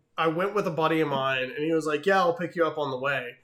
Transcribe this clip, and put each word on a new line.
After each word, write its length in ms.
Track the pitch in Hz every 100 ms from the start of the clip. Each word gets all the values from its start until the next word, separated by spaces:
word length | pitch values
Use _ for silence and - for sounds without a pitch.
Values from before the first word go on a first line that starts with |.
| _ -
I 120 | 165
went 260 | 160 196
with 120 | 208 185
a 20 |
buddy 280 | 165 160 160
of 80 | 147
mine, 420 | 135 135 131 127
and 100 | 139
he 80 | 160
was 120 | 160 151
like, 200 | 147 190
"Yeah, 120 | 190
I'll 140 | 175
pick 200 | 170 170 175
you 80 |
up 140 | 156 151
on 120 | 139
the 80 | 127
way, 380 | 139 135 123 -